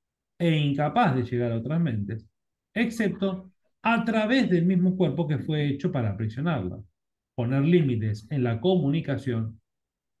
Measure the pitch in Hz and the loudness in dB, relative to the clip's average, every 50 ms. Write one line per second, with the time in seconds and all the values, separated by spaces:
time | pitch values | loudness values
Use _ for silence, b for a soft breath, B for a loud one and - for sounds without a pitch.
0 | _ _ _ _ _ _ _ - 175 170 160 156 147 143 139 139 147 151 151 233 | _ _ _ _ _ _ _ -2 0 2 2 2 2 0 0 0 0 0 2 2
1 | 247 175 127 131 113 - 123 117 120 120 117 113 113 131 156 170 170 139 113 107 | 2 4 2 0 0 -2 -2 -2 -2 0 -2 -2 -4 -2 -2 0 0 0 0 -2
2 | 101 98 110 110 - _ _ _ _ _ _ _ _ _ - 214 240 233 - - | -4 -6 -6 -10 -10 _ _ _ _ _ _ _ _ _ -4 -2 -2 -2 -2 -2
3 | 220 190 - - 196 190 185 185 - - _ _ _ _ _ _ - 220 233 226 | -2 -2 -2 -2 -2 -4 -4 -4 -10 -14 _ _ _ _ _ _ 0 0 0 2
4 | 226 233 226 220 214 214 254 269 220 170 180 170 165 185 190 175 180 185 180 - | 2 0 0 0 2 2 2 2 2 2 2 2 4 4 4 4 2 2 2 2
5 | 180 151 135 156 165 147 151 120 - - 156 151 147 147 139 143 - 180 - 135 | 2 0 0 0 -2 -2 -2 -2 -2 -2 -2 0 0 0 -2 -2 -2 -2 -2 0
6 | 113 104 95 95 110 110 110 127 151 175 160 120 92 90 90 107 - - _ _ | -2 -2 -2 -2 -4 -6 -4 -4 -4 -2 -2 -2 -4 -6 -8 -10 -14 -18 _ _
7 | _ _ _ _ _ _ _ - 120 123 135 139 139 160 175 175 151 135 120 107 | _ _ _ _ _ _ _ -4 -2 0 0 2 4 4 4 4 4 2 0 0
8 | 107 107 107 - - - 151 139 123 120 113 110 117 185 190 180 143 139 147 165 | -2 -2 -4 -4 -6 -6 -2 0 0 0 0 0 0 2 2 2 2 2 0 0
9 | - - 135 113 - 127 117 113 113 110 - - _ _ _ _ _ _ _ _ | -2 -2 -4 -4 -4 -4 -2 -2 -4 -6 -8 -12 _ _ _ _ _ _ _ _
10 | _ _ _ _ | _ _ _ _